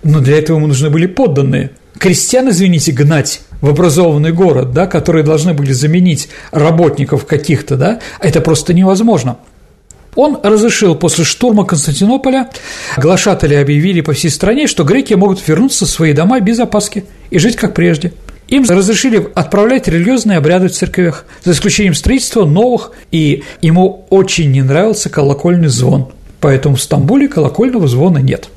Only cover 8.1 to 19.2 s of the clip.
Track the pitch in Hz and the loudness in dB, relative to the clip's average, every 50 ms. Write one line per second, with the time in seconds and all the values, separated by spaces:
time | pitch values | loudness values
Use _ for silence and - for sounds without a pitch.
8.1 | - - - 175 - 165 - 160 160 147 - - 175 175 190 190 196 185 226 233 | -16 -4 -4 0 0 0 0 0 0 -2 0 0 2 2 4 2 2 2 2 2
9.1 | 220 160 117 127 120 - - - _ - - _ _ _ _ _ - - - - | 2 2 0 -4 -8 -8 -14 -20 _ -20 -20 _ _ _ _ _ -20 -20 -20 -10
10.1 | - - 262 302 277 - - 202 214 214 208 233 - - 220 185 165 147 - 165 | -2 0 0 0 0 -2 0 2 2 2 2 2 0 2 0 0 0 2 0 -2
11.1 | - - 170 135 - - - 247 226 208 190 190 185 156 - - 143 - 190 208 | 0 0 -2 -2 -2 -2 0 2 2 2 2 0 -2 -2 -2 -2 -2 0 0 0
12.1 | 247 277 - 269 254 269 254 254 - - - - - - - - - - 131 156 | 0 0 0 0 0 0 -2 -4 -8 -18 -16 -16 -16 -14 -12 -8 -6 -2 0 2
13.1 | 190 180 - 208 185 - - 151 143 143 143 139 147 147 151 190 196 170 147 156 | 2 2 2 0 0 0 0 0 2 2 2 2 0 0 0 0 0 -2 -2 -2
14.1 | 147 127 - 170 - - - 190 226 277 302 247 - - 165 143 196 269 269 - | -4 -2 -2 -4 -2 -2 0 0 0 0 0 -2 0 -2 0 2 2 0 2 0
15.1 | 220 185 190 208 190 190 - - 156 156 233 269 - - - - - - 165 160 | 0 2 2 2 0 -2 -2 -2 0 2 2 0 0 -2 -4 -4 -2 0 0 0
16.1 | 147 139 160 185 254 262 196 190 233 226 247 196 - 208 208 - - 214 185 - | 2 2 2 2 2 2 2 0 0 0 -2 -2 -2 -4 -4 -4 -8 -10 -12 -12
17.1 | - - - - - 180 147 240 - - - 196 - - 170 175 170 147 147 175 | -20 -20 -16 -4 -2 0 0 0 0 0 -4 -4 -2 0 0 0 0 -2 -4 -8
18.1 | - - - - - - - - 247 277 269 220 175 190 196 190 226 - - 269 | -10 -10 -20 -20 -20 -20 -8 -2 0 0 2 4 2 2 2 2 0 0 0 0
19.1 | 226 208 | 0 0